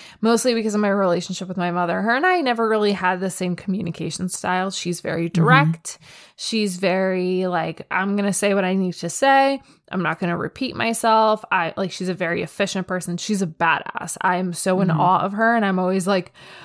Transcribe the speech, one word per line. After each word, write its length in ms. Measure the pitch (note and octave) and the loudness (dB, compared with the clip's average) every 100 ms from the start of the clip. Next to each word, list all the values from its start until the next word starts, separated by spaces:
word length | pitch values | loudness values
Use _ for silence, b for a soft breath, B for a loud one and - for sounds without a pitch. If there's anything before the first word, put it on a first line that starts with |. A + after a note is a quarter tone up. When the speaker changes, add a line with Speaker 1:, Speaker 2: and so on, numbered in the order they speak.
| B - | B -2
Speaker 1:
Mostly 320 | A3 A#3 B3+ | 2 4 2
because 200 | A3+ G#3+ | 0 0
of 60 | G#3 | 0
my 100 | G#3 | 2
relationship 600 | G3 F#3+ F3 - F3+ F#3 | 2 2 0 -2 -8 -8
with 80 | F#3 | -4
my 120 | F3 | -2
mother. 320 | F3 F3 F#3 | -2 -2 0
Her 140 | G#3+ B3 | 0 2
and 100 | F4+ | 2
I 140 | F4+ | 2
never 280 | C4 A#3 A3 | 0 0 2
really 260 | A3 G#3 | 2 2
had 260 | F#3+ F#3 F#3 | 0 0 0
the 100 | F#3 | -2
same 280 | - F3+ F3 | -2 -4 -4
communication 720 | - F#3 E3+ E3 E3 - F3+ | -4 -4 -4 -6 -8 -6 -6
style. 420 | - F3+ F#3 F#3+ | -4 -2 -2 -2
She's 300 | F#3 F3 E3+ | -4 -4 -4
very 280 | - E3 E3+ | -4 -2 0
Speaker 2:
Mm-hmm. 140 | E3 | 2
Speaker 1:
direct. 560 | F#3+ F3 D#3 E3 - - B B B - | 6 6 4 0 -8 -16 B B B -12
She's 400 | - A3+ G#3 F3+ | -4 -2 -2 0
very, 680 | F#3+ F#3 F#3+ F#3 F3+ F#3 F#3 | 0 2 2 0 0 0 0
like, 400 | F3 D#3+ D#3+ - | -2 -2 -6 -4
"I'm 240 | F#3 G3 G3+ | -2 0 0
gonna 180 | G3+ | 0
say 200 | F#3+ G3+ | 0 2
what 100 | G3+ | 2
I 100 | F#3 | 2
need 200 | F#3+ F#3 - | 0 -2 -4
to 140 | E3+ | -8
say. 520 | - C4+ C4+ C4+ C4+ b b _ | 0 4 6 4 0 b b _
I'm 100 | F#3 | -4
not 160 | D#3+ D#3+ | -2 -2
gonna 180 | F3 F3 | -2 -2
repeat 380 | - - C4 - | -6 -6 -8 -4
myself." 680 | A3+ A3+ A3+ A3 A3 G#3+ - | -4 0 2 4 4 2 0
I, 220 | F#3 E3 - | -2 0 -2
like, 160 | F#3+ | -4
she's 180 | - F#3 | -4 -6
a 40 | |
very 280 | F3 E3+ F3 | -4 -2 -2
efficient 460 | E3 - G3 G3 F#3 | -4 -2 -2 -2 -4
person. 300 | F#3 F3 F3 | -6 -4 -6
She's 240 | - G3+ | -2 -2
a 60 | F3+ | -2
badass. 680 | - E3 D3+ - - E3+ - | 0 2 2 -2 -8 -8 -2
I 160 | F#3+ F3+ | 0 0
am 160 | F#3 | -2
so 260 | E3+ F#3+ F#3 | -2 0 2
in 80 | F#3 | 2
Speaker 2:
Mm-hmm. 120 | D#3+ | 2
Speaker 1:
awe 200 | F3+ F#3 | 4 2
of 140 | G3 | 0
her, 220 | G3+ A3+ A#3 | 0 2 2
and 80 | G3+ | 2
I'm 120 | F#3 | 2
always 300 | F3+ F#3+ F3+ | 0 0 0
like, 240 | F#3+ F3 B B B | -2 -2 B B B